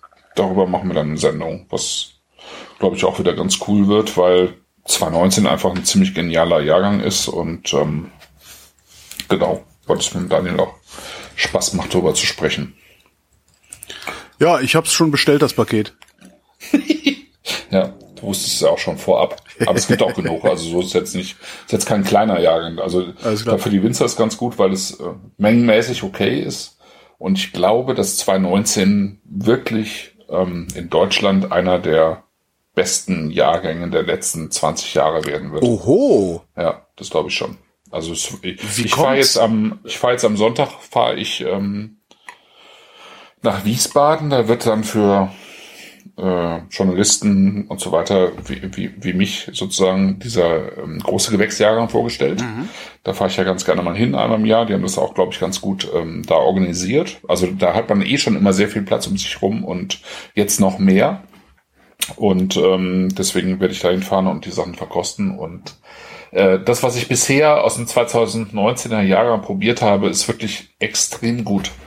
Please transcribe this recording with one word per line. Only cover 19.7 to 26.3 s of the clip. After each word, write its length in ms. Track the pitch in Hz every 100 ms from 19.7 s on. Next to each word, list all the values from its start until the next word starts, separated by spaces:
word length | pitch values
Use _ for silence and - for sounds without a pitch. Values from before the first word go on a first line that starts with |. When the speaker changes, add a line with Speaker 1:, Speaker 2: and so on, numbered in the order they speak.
| 92
Speaker 1:
es 100 | -
gibt 160 | 123
auch 100 | 95
genug, 300 | - 82 82 92
also 240 | 82 82
so 120 | 87
ist 120 | 95
jetzt 220 | 110 - 95
nicht, 220 | 92 - - - -
ist 60 |
jetzt 140 | 113 -
kein 160 | 107
kleiner 360 | 95 104 110 90
Jahrgang. 400 | 85 82 82 82
Also 340 | 95 90 90 -
Speaker 2:
Alles 200 | 117 107
klar. 140 | 113 110
Speaker 1:
für 100 | 110
die 120 | 98
Winzer 240 | 110 123 117
ist 120 | -
ganz 200 | 110 -
gut, 220 | 120 -
weil 120 | 95
es, 260 | 95 - -
äh, 60 | 87 - - -
mengenmäßig 680 | 104 117 120 107 120 123
okay 360 | 95 - 104